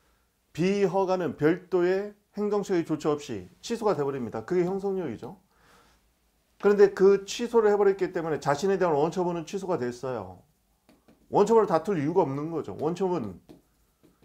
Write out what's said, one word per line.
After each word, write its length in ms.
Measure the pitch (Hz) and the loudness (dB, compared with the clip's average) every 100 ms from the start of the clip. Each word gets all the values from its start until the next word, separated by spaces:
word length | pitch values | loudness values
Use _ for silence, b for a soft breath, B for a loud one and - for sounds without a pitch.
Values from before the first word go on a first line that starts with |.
| _ _ _ _ _ | _ _ _ _ _
비허가는 840 | - 180 202 196 185 185 185 165 - | -2 0 2 0 0 0 0 -2 0
별도의 760 | 147 180 - 185 175 190 208 208 _ - | 2 2 0 0 2 0 -4 -12 _ -6
행정처의 480 | 208 208 190 185 | -2 -2 0 -2
조처 260 | 160 151 165 | -2 -2 -2
없이 380 | 147 143 110 90 - | -2 -4 -10 -12 -16
취소가 340 | - 233 214 | -8 -4 0
돼버립니다. 500 | 151 139 135 117 113 | 0 -2 -4 -6 -8
그게 200 | 113 180 | -2 0
형성력이죠. 760 | 175 190 196 190 165 104 117 190 _ b b b b b _ _ _ _ _ _ | 0 -2 -4 -4 -6 -8 -12 -16 _ b b b b b _ _ _ _ _ _
그런데 320 | 202 202 196 | 2 6 6
그 320 | 196 190 196 196 | 6 6 6 0
취소를 440 | - 240 233 208 | -8 -2 2 4
해버렸기 420 | 208 202 196 180 | 4 4 2 -2
때문에 280 | 180 165 147 | -4 -4 -2
자신에 380 | 151 143 196 196 | 0 0 0 2
대한 160 | 175 | 2
원처분은 520 | 147 160 175 175 175 156 | 2 0 0 -4 -4 -6
취소가 320 | 202 185 170 | -8 -4 -4
됐어요. 640 | 123 120 131 120 92 90 _ _ _ _ _ _ _ _ _ | -4 -6 -8 -8 -10 -16 _ _ _ _ _ _ _ _ _
원처분을 360 | 139 202 226 208 | 2 4 6 4
다툴 340 | 165 160 185 | 2 0 -2
이유가 220 | 139 180 | 0 2
없는 280 | 151 139 151 | 0 -2 -6
거죠. 260 | 165 104 92 | -8 -8 -6
원처분, 600 | 143 175 190 175 107 82 - - _ _ _ _ _ _ | -6 -2 -2 -4 -6 -12 -20 -20 _ _ _ _ _ _